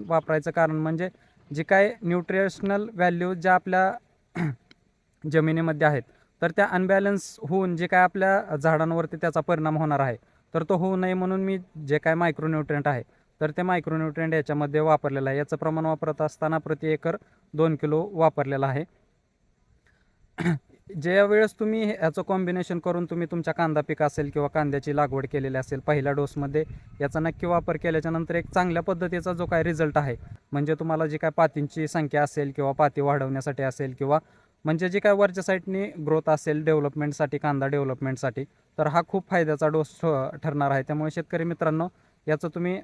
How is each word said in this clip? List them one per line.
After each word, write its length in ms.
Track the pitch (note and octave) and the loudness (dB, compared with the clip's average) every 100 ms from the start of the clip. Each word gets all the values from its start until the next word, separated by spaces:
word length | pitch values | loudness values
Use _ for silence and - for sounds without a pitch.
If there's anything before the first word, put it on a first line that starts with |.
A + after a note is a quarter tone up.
| G3 | -2
वापरायचं 440 | D#3+ - D#3 D#3 | 0 2 -2 0
कारण 260 | E3 D#3+ D#3 | 2 2 2
म्हणजे 320 | D#3+ D#3+ F3+ - _ _ _ | -2 -2 -4 -8 _ _ _
जी 80 | D3 | -8
काय 320 | D#3+ F#3+ G3+ A#3 | 2 4 4 2
न्यूट्रिशनल 840 | F3 F3 E3 F#3+ G3 - G3 G3+ G#3+ | -2 -2 0 0 0 -2 -2 -2 -4
व्हॅल्यू 400 | G#3+ F3+ F3 F3+ | 0 2 2 -2
ज्या 200 | F#3 F#3 | 0 4
आपल्या 400 | F#3 - F#3 F#3+ A#3 - _ _ | 4 4 2 2 0 -10 _ _
<clears throat> 160 | E3 D#3+ B2 _ _ _ _ _ _ D3+ | -4 -4 -4 _ _ _ _ _ _ 0
जमिनीमध्ये 540 | D#3 D#3 D#3+ E3 D3+ D3+ | 2 2 2 0 2 2
आहेत, 160 | C#3 - _ _ _ | 2 -2 _ _ _
तर 80 | E3 | -2
त्या 160 | - G3+ | 2 2
अनबॅलन्स 680 | F#3 F#3 G3 G3+ G3+ - - C#3 | 2 2 2 2 -2 -6 -12 -2
होऊन 280 | F#3+ F#3 E3+ | 0 0 -2
जे 100 | F3 | 2
काय 140 | F#3 | 4
आपल्या 560 | F3+ G3 F#3+ G3 - D3+ | 4 4 2 2 0 0
झाडांवरती 600 | D#3 D#3 D#3+ E3 E3 E3 | 2 2 2 0 -2 -2
त्याचा 240 | E3+ D#3+ | -2 0
परिणाम 360 | D#3 E3 D#3 D#3 | 0 0 0 0
होणार 240 | D#3 C#3+ | 2 2
आहे, 160 | C3+ A2+ _ _ _ | 0 -4 _ _ _
तर 80 | E3 | -4
तो 140 | D#3+ F#3 | 0 2
होऊ 200 | F#3 F#3 | 2 0
नये 180 | F#3 | 0
म्हणून 260 | F#3 F#3 F#3+ | 0 0 0
मी 180 | F#3+ F#3+ F#3 D#3 C#3+ | -2 -4 -6 -12 -2
जे 120 | D3+ | 0
काय 160 | E3 | 2
मायक्रोन्युट्रिएंट 720 | D#3+ E3+ D#3 D#3 D#3 D3 D3 C#3+ | 2 2 0 -2 -2 0 0 0
आहे, 140 | C3 - _ _ _ | -2 -4 _ _ _
तर 100 | D#3 | -4
ते 120 | D3+ | 0
मायक्रोन्युट्रिएंट 720 | F#3 F3+ D#3+ D#3+ D#3+ D3 D#3+ | 0 0 0 -2 -2 -2 0
याच्यामध्ये 460 | D#3+ D3 D3 D3 D3+ | 0 0 0 0 2
वापरलेलं 500 | D#3 D3+ C#3+ C#3 C3+ | 4 4 2 -2 -2
आहे. 80 | C#3 | -2
याचं 180 | D3 D#3 | -2 -2
प्रमाण 300 | D#3 D#3+ D#3+ | -2 -2 -2
वापरत 360 | D#3 D#3 D3+ | -2 -4 -2
असताना 360 | D3+ - D#3 D#3+ | -4 -2 -2 -2
प्रति 300 | D3+ D#3 D#3 | -2 -4 -2
एकर 280 | D#3 E3 F#3+ - _ _ | -2 -2 -4 -8 _ _
दोन 220 | D3+ E3 D3+ | 0 2 2
किलो 340 | D3+ D3+ G3+ | 0 0 0
वापरलेला 540 | F#3 D#3+ D3+ C#3 C#3 C3+ | 2 2 2 -2 -2 -2
आहे. 180 | C3+ E3+ _ _ _ _ _ _ _ _ _ _ _ _ _ _ - | -2 -6 _ _ _ _ _ _ _ _ _ _ _ _ _ _ -4
<clears throat> 300 | E3+ D3+ - _ - F#3+ | 0 -2 -4 _ -14 -6
ज्या 220 | D#3+ F#3+ | 2 4
वेळेस 300 | G3+ G#3+ G#3+ - | 6 6 4 0
तुम्ही 240 | A3 A3 | -2 0
हे-, 120 | G#3 - | -2 0
याचं 200 | D#3+ E3+ | -2 -2
कॉम्बिनेशन 560 | F3 F#3+ F3+ F3+ F3 F3 | -2 0 0 -2 -2 -2
करून 260 | F3+ F3 | -2 -2
तुम्ही 220 | F3 E3 E3+ | -2 -4 -4
तुमच्या 240 | E3+ E3 | -2 -2
कांदा 260 | D#3+ E3 D3+ | 0 0 0
पीक 220 | C#3+ D3+ | -2 0
असेल 280 | D3+ - C#3+ | 0 0 -2
किंवा 160 | D3+ C#3+ | -2 0
कांद्याची 480 | D#3+ D3 C#3 C#3 C#3+ | 0 0 -2 -2 0
लागवड 300 | C#3+ C3+ C3 | 0 -2 -4
केलेली 260 | C#3+ C3+ C3 | -4 -2 -4
असेल, 200 | B2+ C3+ | -4 -4
पहिल्या 340 | - D3 C3+ | 0 0 2
डोसमध्ये 520 | C#3+ C#3+ - C#3 D3 D#3 - - - | 0 -2 -2 -2 -2 -2 -8 -16 -6
याचा 200 | E3 D#3+ | -4 -2
नक्की 260 | D#3+ D#3+ F3 | -2 -2 0
वापर 300 | F3 E3 D#3+ | 0 0 -2
केल्याच्या 340 | E3+ D#3+ D#3+ | 0 0 0
नंतर 240 | E3 E3 | -2 -2
एक 100 | E3+ - | -2 -2
चांगल्या 280 | F#3 F3+ E3+ | 0 0 0
पद्धतीचा 500 | E3+ F3 F3 F3 E3+ | -2 -4 -4 -4 -4
जो 140 | E3+ F3 | -4 -2
काय 160 | E3+ | 0
रिझल्ट 360 | E3 D#3+ D#3 D3 | 0 0 0 0
आहे, 180 | C#3+ A#2 - - _ | -2 -4 -10 -20 _
म्हणजे 220 | C#3+ D3 | -4 -2
तुम्हाला 320 | D#3 D#3+ D#3 D#3+ | -2 -2 -2 -2
जी 120 | D3+ | -2
काय 120 | D#3+ D#3 | -2 2
पातींची 520 | D#3+ D3+ C#3+ - D#3 | 2 2 -6 -4 -4
संख्या 340 | E3+ D3 D3 | -2 -2 0
असेल 300 | D3 - C#3 C3+ | 0 -2 -4 -2
किंवा 160 | C#3 | -2
पाती 280 | C3+ D3 D3 | 2 2 2
वाढवण्यासाठी 600 | C#3 C#3+ C3+ C3+ C#3 C3+ | 0 0 -2 -4 -4 -4
असेल 320 | C3+ - C3+ B2+ | -4 -4 -8 -4
किंवा 200 | C#3 D3+ - _ _ _ | 0 0 0 _ _ _
म्हणजे 240 | D#3 D#3+ F#3 | -4 -2 -2
जी 120 | G3 | 2
काय 120 | G#3 | 2
वरच्या 300 | G3+ G3+ F#3 | 4 4 2
साईडनी 440 | F#3 F#3+ F#3 F#3+ G3+ | -2 -2 -2 -4 -6
ग्रोथ 440 | F3+ D3+ D#3 D#3+ | -6 0 0 2
असेल, 340 | D3+ - D3+ | 0 0 0
डेव्हलपमेंटसाठी, 760 | D#3 D#3 C#3+ D3+ D3 C#3+ D3 C#3+ | 2 2 0 -2 -4 -2 -4 -2
कांदा 280 | D3+ C#3 C#3 | -2 0 0
डेव्हलपमेंटसाठी, 800 | C#3+ C#3 B2+ C3+ B2+ C3+ A#2+ C#3 _ _ - | 0 -2 -2 -4 -4 -4 -4 -8 _ _ -4
तर 80 | D3+ | 0
हा 160 | E3 E3+ | 0 0
खूप 160 | G3 - | -4 -2
फायद्याचा 380 | F#3 D#3 D3+ D#3 | 0 0 2 2
डोस 320 | D#3 D3+ - | 0 -2 -2
ठ-, 340 | E3 C#3 C3 C#3+ | -2 0 -2 -6
ठरणार 280 | D#3+ D3 C#3 | -4 0 0
आहे. 120 | C3+ | 0
त्यामुळे 280 | C3+ D3+ D#3 | 0 -2 -2
शेतकरी 340 | E3+ D#3 E3+ | -4 -6 -4
मित्रांनो, 440 | E3+ E3 D#3+ D#3 F3+ - _ _ - | -4 -2 0 0 -2 -8 _ _ -4
याचं 200 | D#3 E3+ | -2 -2
तुम्ही, 320 | E3+ F3 F#3+ | -4 -4 -4